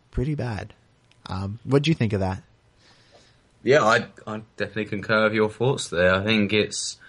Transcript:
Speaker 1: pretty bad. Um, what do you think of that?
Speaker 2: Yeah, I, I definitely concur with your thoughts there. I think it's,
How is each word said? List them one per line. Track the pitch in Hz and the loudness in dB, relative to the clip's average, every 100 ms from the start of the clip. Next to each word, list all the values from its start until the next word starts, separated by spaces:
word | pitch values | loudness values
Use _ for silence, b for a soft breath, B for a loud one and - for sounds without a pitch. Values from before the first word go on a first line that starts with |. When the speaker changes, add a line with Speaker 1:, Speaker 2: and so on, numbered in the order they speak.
| _ | _
Speaker 1:
pretty | - 135 | -6 -4
bad. | 147 120 101 95 - _ _ _ _ - | -4 -6 -8 -10 -16 _ _ _ _ -12
Um, | 95 98 110 | -8 -8 -8
what | - 139 | 0 2
do | 147 | 2
you | |
think | 160 113 | 0 0
of | 101 | 0
that? | 95 95 - _ _ _ b b b b b b _ _ | -2 -4 -10 _ _ _ b b b b b b _ _
Speaker 2:
Yeah, | 113 143 | 2 4
I, | 120 117 - - - | 6 2 0 -12 -12
I | 107 110 - | -12 -12 -10
definitely | 101 110 107 | -8 -6 -6
concur | 104 95 110 | -6 0 2
with | 110 | 2
your | 110 107 | 2 0
thoughts | - 123 139 - | 0 -2 -2 -4
there. | 85 90 | 2 2
I | 95 | 2
think | 104 110 101 | 2 2 2
it's, | 107 101 - - - | 0 0 -4 -10 -12